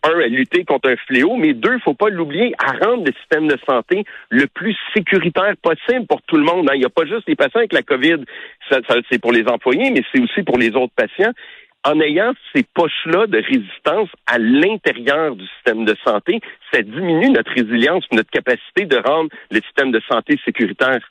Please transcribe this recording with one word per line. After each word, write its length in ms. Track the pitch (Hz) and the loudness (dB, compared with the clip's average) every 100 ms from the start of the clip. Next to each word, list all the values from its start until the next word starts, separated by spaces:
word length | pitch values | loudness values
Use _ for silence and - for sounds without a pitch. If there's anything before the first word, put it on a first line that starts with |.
un, 160 | 151 170 | 2 2
à 60 | 131 | 2
lutter 360 | 123 127 175 | 0 0 -2
contre 260 | 180 147 135 | 0 0 0
un 60 | 120 - | -2 0
fléau, 300 | 127 151 247 | 0 2 2
mais 180 | 156 | 0
deux, 260 | 123 226 247 | 0 0 0
faut 120 | - 143 | -2 0
pas 140 | 214 | -2
l'oublier, 440 | 185 160 151 240 - | -2 -4 -2 -2 -2
à 120 | - 127 202 | -6 -2 0
rendre 180 | 247 | 0
le 80 | 156 - | -2 -6
système 280 | - 156 156 | -2 0 0
de 100 | 135 - | -2 0
santé 380 | 127 - 185 208 - - | -2 0 -4 -4 -12 -4
le 160 | 117 139 | 0 0
plus 300 | - 190 190 - | -2 -4 -4 -4
sécuritaire 600 | 214 180 190 170 160 196 185 | -4 0 0 0 0 -2 0
possible 440 | 170 160 - 254 208 | -2 -2 -2 -2 0
pour 140 | - | -4
tout 160 | - 160 | 0 2
le 60 | |
monde, 260 | 147 180 151 | 2 2 0
hein. 60 | 139 | 0
Il 60 | |
y 40 | 123 | 0
a 40 | |
pas 160 | - 156 | 0 -2
juste 180 | 220 185 | -4 -4
les 80 | 156 | 0
patients 240 | 139 226 | 0 0
avec 140 | 220 | 0
la 80 | 151 | 0
covid, 420 | - 135 147 170 127 - - - - | 0 0 2 0 -4 -16 -18 -18 -2
ça, 80 | 135 120 | -2 2
ça, 80 | 120 120 | -2 0
c'est 80 | 123 | -2
pour 140 | 117 | 2
les 140 | 120 113 | 2 2
employés, 440 | 98 127 139 269 | 0 0 2 2
mais 120 | 247 - | 0 0
c'est 80 | 135 | 0
aussi 220 | 120 - | 0 -2
pour 140 | - - | 0 2
les 120 | 113 | 2
autres 240 | 113 127 - | 0 -2 -2
patients. 380 | 110 - 214 247 - - - _ | -4 0 -2 -2 -16 -20 -20 _
En 160 | 139 151 | -2 2
ayant 320 | 151 151 220 - - 147 | 2 2 0 -2 -4 -2
ces 80 | - | -2
poches-là 520 | - 165 - 165 175 214 | 0 0 -2 0 0 2
de 100 | 143 | 0
résistance 720 | - 135 98 - 151 180 202 - - | 0 -2 -2 -6 -2 -2 -2 -6 -2
à 100 | 120 | 0
l'intérieur 1000 | 113 135 180 214 - 120 120 147 156 110 | 4 4 4 2 -2 -2 -2 0 -2 -6
du 100 | 92 - | -14 -4
système 280 | - 110 | -2 0
de 120 | 110 104 131 | 0 0 0
santé, 340 | 104 - 220 - - - | 0 0 -4 -4 -20 -6
ça 120 | 131 | -4
diminue 480 | 104 123 180 160 254 | -4 -6 -2 2 4
notre 200 | 254 - | 2 0
résilience, 540 | 127 110 120 131 180 - | -2 -2 0 2 0 0
notre 160 | 110 110 | -2 0
capacité 560 | 156 - 120 - - 196 | -4 -2 -4 -2 -4 0
de 120 | 127 | 0
rendre 320 | 110 156 160 - - | 2 0 -2 -8 -4
le 80 | 104 | -4
système 300 | - - 135 | -4 -2 0
de 80 | 113 - | 0 0
santé 300 | 120 - 147 - | -4 0 -2 -2
sécuritaire. 540 | - 104 95 131 127 - | -2 -2 0 0 0 -4